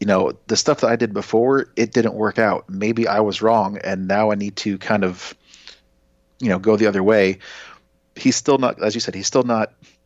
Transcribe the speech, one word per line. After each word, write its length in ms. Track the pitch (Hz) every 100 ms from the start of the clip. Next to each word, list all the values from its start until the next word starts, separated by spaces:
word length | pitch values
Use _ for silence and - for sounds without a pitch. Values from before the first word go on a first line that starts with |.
you 80 | 101
know, 260 | 95 78 - -
the 100 | 107
stuff 240 | - 143
that 80 | 113
I 60 | 117
did 180 | 117
before, 580 | 101 - 113 123 135 - -
it 180 | 113
didn't 200 | 123 113
work 260 | 104 107 -
out. 300 | 110 - -
Maybe 380 | 95 107 113 113
I 140 | 104
was 200 | 107 92
wrong, 360 | 110 113 98 101
and 280 | - 95 92
now 240 | 101 107
I 40 | 104
need 200 | 101 98
to 200 | 107 95
kind 260 | - 107
of, 320 | 92 90 - - _ - - - _ _ _ _ _ -
you 100 | 123
know, 100 | 92
go 180 | 104 104
the 100 | 107
other 160 | 98
way." 360 | 98 110 95 92 - - - - _ _ _ -
He's 200 | 131 -
still 220 | - 135
not, 260 | 123 -
as 120 | 107 113
you 60 |
said, 140 | 107 95
he's 120 | 95
still 160 | 135
not 300 | 123 113 107 _ _ _